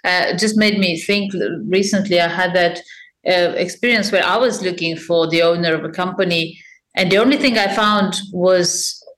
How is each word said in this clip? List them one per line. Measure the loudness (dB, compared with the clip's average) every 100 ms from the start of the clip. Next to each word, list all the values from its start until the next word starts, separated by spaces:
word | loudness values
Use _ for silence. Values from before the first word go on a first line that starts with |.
Uh, | -2 0 0
it | 0
just | 0 2
made | 2 2
me | 0 -2
think | -2 -2 -2
l-, | -4 -4 -4 -2
recently | 0 2 0 2 2
I | 2
had | 0 0
that, | 2 0 -2 -12 -20 -20 _ -2
uh, | 0 0 0
experience | -4 -2 0 0 0
where | 0
I | 0 2
was | 0 -2
looking | -6 -4 -6 -6
for | -2 0 0
the | 2
owner | 2 2 0
of | -2
a | -4
company. | -6 -4 -2 -2 -2 -4 -8 -20 -20 _
And | -4 2
the | 4
only | 4 2
thing | 2 0
I | 0
found | 0 2 2 0 -2 -8
was | 0 2 4 2 -2 -6 -8 -16